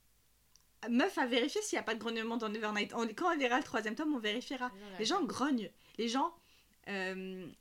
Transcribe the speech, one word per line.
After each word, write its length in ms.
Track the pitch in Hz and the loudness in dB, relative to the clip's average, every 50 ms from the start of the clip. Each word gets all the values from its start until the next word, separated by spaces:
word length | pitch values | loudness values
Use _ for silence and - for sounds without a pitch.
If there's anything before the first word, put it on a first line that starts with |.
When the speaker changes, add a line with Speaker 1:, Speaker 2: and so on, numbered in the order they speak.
| _ _ _ _ _ _ _ _ _ _ _ _ _ _ _ _ - 220 | _ _ _ _ _ _ _ _ _ _ _ _ _ _ _ _ -2 2
Speaker 1:
Meuf, 260 | 233 240 302 392 - 349 | 4 4 4 4 2 2
à 80 | 277 | 2
vérifier 340 | 247 247 247 233 302 - 415 427 | 2 4 2 2 2 0 -2 -2
s'il 120 | - - | 0 -2
y 40 | 226 | -2
a 40 | 208 | 0
pas 120 | - 226 | -2 -2
de 40 | 226 | -2
grognement 380 | 208 233 226 226 220 233 233 240 | -2 -2 -2 -2 -2 -2 -2 -2
dans 120 | 220 214 | -2 -2
Nevernight. 440 | 208 226 220 214 208 208 202 202 - | -2 -2 -2 0 0 0 0 0 0
On, 140 | 233 233 220 | -2 -2 -2
quand 260 | 214 - 330 359 339 | -2 0 2 2 2
on 20 | |
lira 220 | 302 269 240 240 269 | 2 2 4 4 2
le 60 | 277 | 2
troisième 320 | - - 240 208 220 226 | 0 -2 -2 -2 -2 -2
tome, 180 | - 311 302 294 | 0 0 0 0
on 60 | 247 | 0
vérifiera. 500 | 214 214 208 247 247 - 285 254 247 247 | 0 0 -2 -2 -2 -4 -4 -4 -4 -4
Speaker 2:
Non, 60 | - - - - - - | -6 -8 -12 -12 -6 -2
Speaker 1:
Les 60 | 214 | 0
gens 100 | 226 330 392 | 2 2 2
Speaker 2:
d'accord. 260 | 330 220 - - 247 302 | 2 0 0 0 2 2
Speaker 1:
grognent. 240 | 285 240 208 - - - - - - - | 4 2 0 -2 -6 -12 -20 -12 -4 -2
Les 100 | 220 233 | 0 2
gens, 260 | 220 269 277 349 - - - _ - - _ _ _ _ _ - | 2 2 2 2 0 -6 -16 _ -20 -20 _ _ _ _ _ -6
euh, 600 | 202 196 190 185 190 185 190 190 190 185 185 156 - - | -4 -2 -2 -2 -2 -4 -6 -6 -8 -8 -10 -12 -14 -16